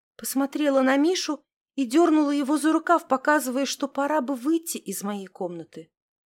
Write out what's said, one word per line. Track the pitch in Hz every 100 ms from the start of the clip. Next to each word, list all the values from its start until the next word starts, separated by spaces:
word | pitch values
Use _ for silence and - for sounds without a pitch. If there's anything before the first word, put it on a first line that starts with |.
| _ -
Посмотрела | - 262 277 294 294 269
на | 262 277
Мишу | 311 370 - 294 _ _ _ -
и | 240
дернула | 285 339 311 285
его | 285 262 302
за | 302
рукав, | 320 320 330 -
показывая, | 262 294 302 254 247 269
что | - 269
пора | 277 285 302
бы | 247
выйти | 262 262 330 - 226
из | - 185
моей | 202 202 190
комнаты. | - 180 170 156 160 170 _ _ _ _